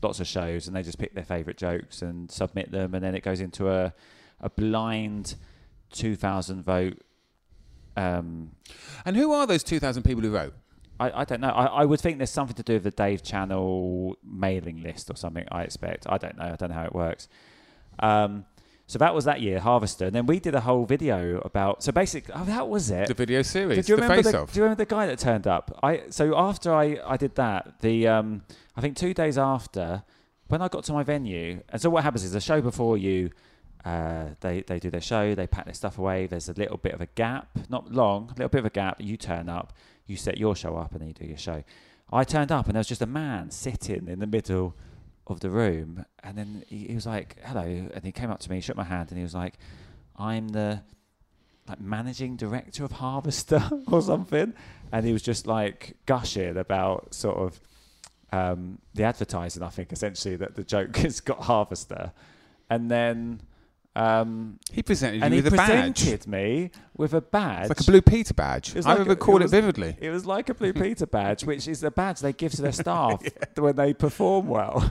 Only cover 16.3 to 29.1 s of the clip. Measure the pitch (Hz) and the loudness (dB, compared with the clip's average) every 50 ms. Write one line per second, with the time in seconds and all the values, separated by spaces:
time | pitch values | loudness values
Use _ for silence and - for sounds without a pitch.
16.3 | - - 85 85 82 - 92 87 82 82 82 - - 90 85 82 - - - - | -8 -8 -8 -8 -6 -6 -6 -6 -4 -6 -6 -4 -4 -2 -2 -2 -4 -6 -12 -18
17.3 | _ - - - - - _ _ _ _ - - - - 107 107 107 107 104 101 | _ -20 -20 -20 -20 -20 _ _ _ _ -20 -18 -6 0 2 4 6 6 4 2
18.3 | 101 104 98 - _ - _ _ _ _ _ - - 113 147 170 165 160 120 139 | 0 -6 -12 -16 _ -20 _ _ _ _ _ -10 0 4 4 4 4 4 2 0
19.3 | 147 131 117 101 92 92 90 113 123 120 107 98 - - 92 92 98 120 120 127 | 0 0 0 0 0 2 4 4 4 4 4 0 -2 -2 -2 -2 0 0 2 2
20.3 | 165 185 - 175 143 131 113 127 127 123 120 107 135 147 165 143 110 92 87 87 | 2 2 0 0 0 2 2 4 2 2 4 2 0 0 2 0 0 0 0 -2
21.3 | 87 92 - - - 101 98 98 101 - - - 117 165 196 185 - 147 - - | -2 -4 -4 -4 -2 0 2 2 0 0 -2 0 2 2 2 2 -2 -6 -10 -10
22.3 | - 151 180 185 214 247 262 - 214 208 165 113 98 87 98 113 120 117 123 110 | -10 -6 -4 -4 -4 -4 -2 -2 -2 -2 0 0 0 0 0 0 0 -2 0 0
23.3 | 123 131 139 - - 185 196 180 120 95 185 - 208 - 233 240 - 226 226 220 | 2 2 0 0 0 0 0 2 2 2 4 4 4 6 6 6 6 6 6 6
24.3 | 208 - - - - 196 214 220 220 220 214 208 220 214 214 175 127 - - 127 | 4 2 0 -2 2 2 4 4 4 2 0 0 0 0 0 0 -2 0 2 2
25.3 | 117 104 90 104 90 85 - - - - - 143 165 151 - - - - 151 156 | 2 4 2 2 2 2 0 -4 -4 0 0 2 2 0 -4 -6 0 2 2 4
26.3 | 151 151 180 196 202 - - 175 160 156 151 151 147 - - - 131 131 139 131 | 4 4 4 2 0 -2 0 2 4 4 4 4 2 -2 -4 -4 0 0 0 0
27.3 | - - 127 113 101 92 - - - - - 113 113 113 113 113 110 110 107 110 | 2 2 2 2 0 -2 -4 -6 -6 0 2 2 4 6 6 6 6 4 4 0
28.3 | 107 101 - - - - - _ _ - 120 147 139 - 180 180 | -4 -8 -10 -14 -20 -20 -20 _ _ -4 -2 -2 -2 -2 -2 -2